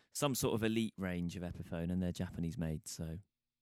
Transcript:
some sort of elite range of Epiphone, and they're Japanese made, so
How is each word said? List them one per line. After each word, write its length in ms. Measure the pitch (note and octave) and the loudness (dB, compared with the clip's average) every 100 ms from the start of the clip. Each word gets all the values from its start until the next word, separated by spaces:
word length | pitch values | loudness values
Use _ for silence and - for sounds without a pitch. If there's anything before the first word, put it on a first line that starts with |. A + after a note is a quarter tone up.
| _ | _
some 240 | - D3 B2 | 0 0 2
sort 200 | C3 A2+ | 2 4
of 80 | A2 | 4
elite 280 | A2+ A2+ - | 2 0 0
range 400 | F#2 F2 F2 E2+ | -2 0 -2 -2
of 40 | |
Epiphone, 460 | F2 E2+ - E2+ E2+ | -6 -6 -6 -2 2
and 140 | F2+ | 2
they're 80 | F2+ | 2
Japanese 460 | - F2+ - E2+ D#2 | 0 -2 -2 -2 0
made, 280 | D#2+ D#2 - | -2 -2 -4
so 340 | - E2 E2+ - _ _ _ | -6 -6 -6 -10 _ _ _